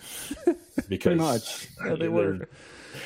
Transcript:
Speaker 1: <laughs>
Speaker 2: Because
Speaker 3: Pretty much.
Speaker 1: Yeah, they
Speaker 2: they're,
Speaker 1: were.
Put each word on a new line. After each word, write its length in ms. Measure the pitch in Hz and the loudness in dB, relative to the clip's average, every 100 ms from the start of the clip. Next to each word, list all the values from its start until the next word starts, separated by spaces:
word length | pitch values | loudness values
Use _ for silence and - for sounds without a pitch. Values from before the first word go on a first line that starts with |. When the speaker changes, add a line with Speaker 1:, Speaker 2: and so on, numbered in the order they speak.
| - - - 622 539 | -14 -12 -10 -2 0
Speaker 1:
<laughs> 100 | - - - - | 0 -2 -4 0
Speaker 2:
Because 140 | 95 - 170 | 2 4 4
Speaker 3:
Pretty 20 | |
much. 480 | 156 117 - - - - | 4 2 0 -8 -10 -6
Speaker 1:
Yeah, 60 | 160 | -2
they 40 | 160 | 0
Speaker 2:
they're, 140 | 165 | 2
Speaker 1:
were. 380 | 170 101 - - - - - - - | 2 2 0 -6 -16 -20 -20 -16 -14